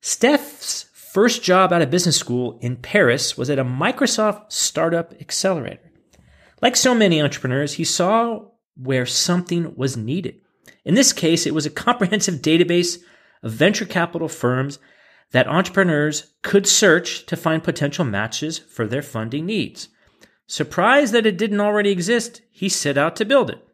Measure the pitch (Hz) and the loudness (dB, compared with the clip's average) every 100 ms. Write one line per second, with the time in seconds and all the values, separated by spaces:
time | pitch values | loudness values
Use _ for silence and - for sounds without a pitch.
0 | - - 233 285 - - - - - _ | -6 0 2 2 -2 -14 -10 -10 -10 _
1 | - - 226 226 - 185 185 175 151 165 | -6 2 2 2 2 4 4 2 2 2
2 | 170 147 - 123 123 - 123 123 - 208 | 2 0 -2 -4 -4 -6 -8 -8 -2 2
3 | 147 120 - - 127 143 127 127 180 254 | 4 2 -2 -4 -2 -2 -2 -2 -2 0
4 | 262 - 214 208 - - - - 165 165 | 0 2 0 -2 -8 -4 -4 0 0 0
5 | 165 - - - 190 180 113 - _ _ | -4 -12 -10 -2 0 -2 -4 -12 _ _
6 | _ _ _ _ _ _ 233 240 262 240 | _ _ _ _ _ _ 0 2 2 4
7 | 208 160 147 - 131 127 147 - 160 - | 4 4 0 -2 -4 -2 -4 -4 -4 0
8 | 180 220 233 220 - _ _ - 127 131 | 2 2 0 -4 -12 _ _ -14 -4 -2
9 | 123 - - 175 175 170 165 - 135 120 | 0 -2 0 0 0 -4 -4 -4 -6 -4
10 | 110 160 170 - _ _ _ _ - 190 | -6 -4 -6 -12 _ _ _ _ 0 4
11 | 269 - 165 165 - 156 147 - - 233 | 4 2 0 2 0 -2 -4 -4 -2 0
12 | 185 208 202 165 151 160 170 175 175 - | 0 0 -2 -2 2 2 4 2 0 -4
13 | _ _ _ _ 113 110 160 208 202 185 | _ _ _ _ -12 0 2 2 -4 -2
14 | 170 170 160 - 120 127 139 139 _ _ | -2 -4 -8 -2 -2 0 -2 -6 _ _
15 | _ _ _ 123 127 156 190 - 185 151 | _ _ _ 0 2 2 0 2 2 2
16 | 151 147 - _ - 190 190 - 202 165 | 0 -2 -10 _ 2 2 4 4 6 4
17 | 170 - - 170 - 160 160 160 143 143 | 2 -10 -8 -4 -2 -2 -2 -2 -4 -2
18 | 151 98 110 - 156 160 _ - 110 127 | -2 -2 -4 -4 -6 -8 _ -6 -4 -4
19 | 147 113 110 135 165 220 131 - - _ | -6 -8 -6 -6 -4 -4 -4 -8 -18 _
20 | _ _ _ _ _ - 151 - 190 269 | _ _ _ _ _ -6 -6 0 2 4
21 | 277 233 220 175 214 202 208 208 202 190 | 4 2 2 0 -2 0 0 2 0 0
22 | 175 240 233 - _ _ 190 - 147 139 | 0 -2 -2 -12 _ _ -4 -2 -2 0
23 | 151 165 214 277 175 - _ | 0 0 2 2 2 -4 _